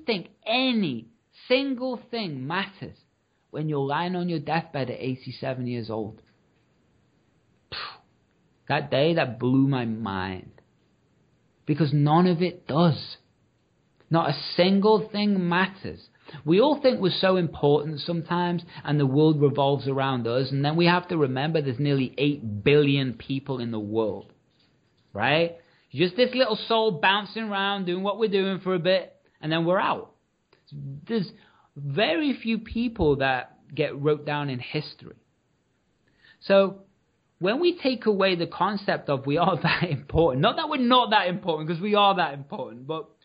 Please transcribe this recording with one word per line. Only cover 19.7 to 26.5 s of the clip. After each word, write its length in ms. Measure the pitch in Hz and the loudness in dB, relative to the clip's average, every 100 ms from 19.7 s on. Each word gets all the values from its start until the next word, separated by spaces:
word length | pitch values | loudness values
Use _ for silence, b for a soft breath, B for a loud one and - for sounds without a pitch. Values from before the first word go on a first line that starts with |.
| 143 123 | 0 -2
around 380 | 135 135 127 113 | -2 -2 -2 -2
us, 220 | 120 131 | -2 0
and 140 | 139 | -2
then 140 | 147 160 | 0 2
we 80 | 170 | 4
have 240 | 180 175 | 4 0
to 80 | 170 | 0
remember 440 | 135 127 151 160 | 0 0 -2 -2
there's 160 | 139 120 | -2 -2
nearly 380 | 143 139 123 - | 0 2 0 0
eight 460 | 147 147 110 104 | 0 0 -6 -2
billion 520 | 143 147 143 139 131 113 | 4 6 6 4 0 -4
people 440 | - 135 135 127 | -6 -8 -6 -6
in 120 | 120 | -4
the 80 | 113 | -6
world, 520 | 104 110 110 95 - _ _ _ _ _ _ _ _ | -4 -2 -2 -4 -12 _ _ _ _ _ _ _ _
right? 460 | 98 117 151 170 170 b b b | -2 0 2 0 -4 b b b
Just 240 | 127 180 185 | -2 -2 2
this 180 | 247 | 0
little 240 | 247 247 | 2 0